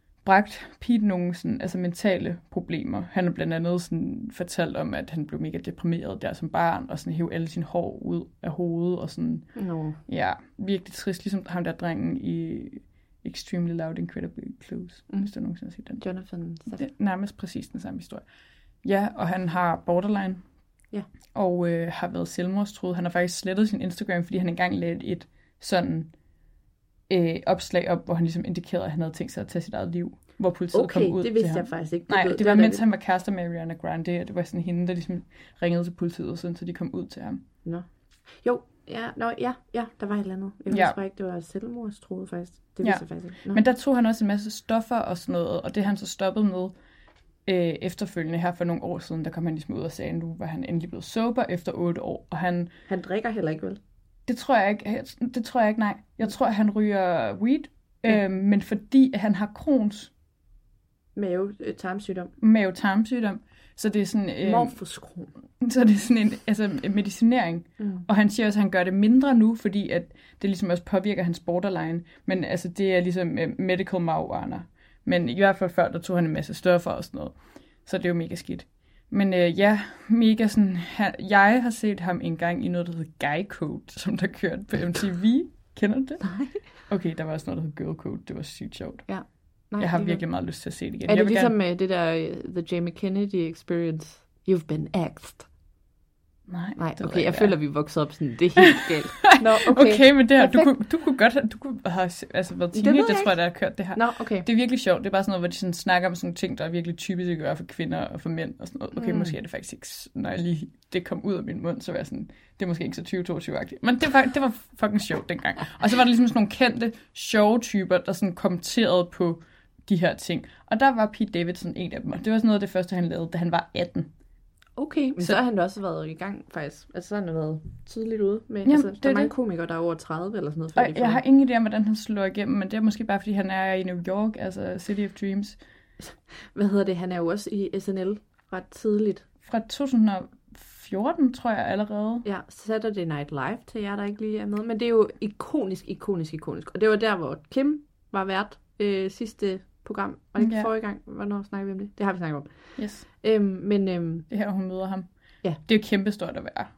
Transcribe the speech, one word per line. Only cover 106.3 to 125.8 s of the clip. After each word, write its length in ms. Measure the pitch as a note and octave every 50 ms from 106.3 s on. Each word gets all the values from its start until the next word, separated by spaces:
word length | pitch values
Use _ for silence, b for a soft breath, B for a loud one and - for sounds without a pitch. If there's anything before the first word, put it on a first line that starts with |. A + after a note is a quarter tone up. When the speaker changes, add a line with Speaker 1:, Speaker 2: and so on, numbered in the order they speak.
| E3+
Speaker 1:
ting, 220 | - - F3+ - -
der 60 | D#3
er 40 | E3
virkelig 280 | E3+ F3 E3 E3+ E3+
typisk 340 | - - - F#3 F3 F3+ F3
at 80 | E3+ D#3
gøre 180 | D#3 C#3+ D#3
for 80 | D#3 E3+
kvinder 340 | - - - E3 - E3 D#3+
og 220 | - - - -
for 80 | - -
mænd 260 | E3 E3 D#3+ - - -
og 100 | - -
sådan 100 | - -
noget. 200 | - - - -
Okay, 140 | A#3 F#3 F3
Speaker 2:
Mm. 60 | -
Speaker 1:
måske 180 | - F3 D3+
er 40 | -
det 100 | - -
faktisk 220 | - - - - -
ikke 160 | - - -
s-, 200 | - - - - -
når 160 | - - -
jeg 80 | F2+ -
lige, 320 | E3+ F3 E3+ D3+ - - - _ _ _ -
det 120 | F#3 F3+
kom 200 | - F3 - -
ud 100 | G3+ G3
af 80 | F3 -
min 200 | - - - -
mund, 180 | - E3 -
så 120 | - - -
var 60 | -
jeg 80 | -
sådan, 240 | - - - - - b b b b b b
det 60 | G3
er 20 | F3
måske 160 | E3+ D#3+ E3
ikke 120 | - -
så 60 | - E3+
tyve 180 | - - F#3 F3
toogtyve-agtigt. 540 | - E3+ E3+ - - - - - - - - -
Men 120 | A#3 B3 B3+
det 140 | D#4 D4 C4
var, 100 | C4+ C4+ C4 C4
det 80 | C#4+ C4
var 120 | B3+ A3+ - - _ - -
fucking 220 | A3+ G#3 G#3 G#3
sjovt 280 | - - - - - -
dengang. 300 | F3 - - - - - - B B B
Og 100 | B G#3
så 60 | A#3+
var 60 | B3 B3+
der 40 | B3
ligesom 200 | A#3+ A#3 B3 A#3
sådan 80 | - A#3
nogle 120 | G#3 G3+
kendte, 420 | - - C4 A#3+ A#3 A#3 A#3 A3+ A3+ B B B B
sjove 440 | - - - - G#3+ G#3 G#3 A3+ A#3+
typer, 380 | A#3 - - G3 F#3 F3 F#3 F3
der 140 | - - F#3+
sådan 220 | F3+ G#3+ F#3+ F3
kommenterede 760 | - - F#3 F3+ F3 - - - A#3+ A3 F3 F3+ F3+ F3 F3 -
på 300 | - F3+ E3+ E3 - b b b b b b b _ - -
de 80 | G3+
her 180 | E3 F3 D#3+ -
ting. 300 | - - - F3 - - B B B B
Og 140 | B A3 A3
der 140 | C#4 C4+ B3+
var 160 | A3+ G#3+ G#3+ G#3+
Pete 200 | - A3 - -
Davidson 400 | F3 E3+ E3+ F3 - - E3+ -
en 160 | - F3+ - -
af 80 | - -
dem, 100 | - -
og 60 | E3+ -
det 80 | A3 A3
var 60 | A3
sådan 80 | A3
noget 100 | A3 G#3+
af 40 | G3+
det 80 | G3+ F#3
første, 240 | - F#3 F3+ F3+ F#3+
han 80 | F3+ F3 E3
lavede, 200 | E3 E3+ E3 E3 -
da 60 | E3+
han 140 | F3 F3 E3+
var 180 | E3+ - - -
atten. 320 | - - - - E3 D3+ - - _ - _ _ _ _ _ _ _ _ _ _
Speaker 2:
Okay, 280 | - C#4+ D4+ - D#4 C#4
men 160 | C4 C#4 -
så, 60 | F3
Speaker 1:
Så 60 | E3 G3+
Speaker 2:
så 40 |
har 60 | A3 B3
han 140 | B3 A3
da 60 | F#3+ E3+
også 180 | F#3+ G3+ G#3+